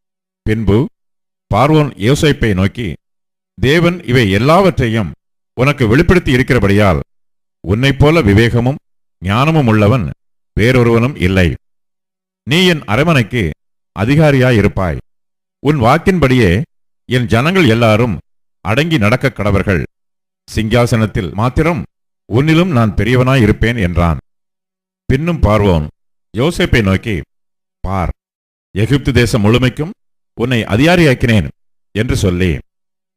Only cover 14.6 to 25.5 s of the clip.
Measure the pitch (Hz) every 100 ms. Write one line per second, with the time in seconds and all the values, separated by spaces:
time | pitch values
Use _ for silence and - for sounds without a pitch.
14.6 | 98 - 92 67 - _ _ _ _ _
15.6 | 131 151 113 151 180 185 139 127 104 85
16.6 | 165 _ _ _ - 123 117 110 143 190
17.6 | 151 110 117 107 123 82 - _ _ _
18.6 | - 113 165 156 104 127 139 - 104 98
19.6 | 95 90 64 _ _ _ _ _ - -
20.6 | 110 117 120 117 110 - 90 90 120 135
21.6 | 156 160 71 _ _ _ - 104 151 160
22.6 | 185 135 113 92 101 123 127 135 104 -
23.6 | 110 120 90 85 85 73 - _ _ _
24.6 | _ _ _ _ - 135 165 170 -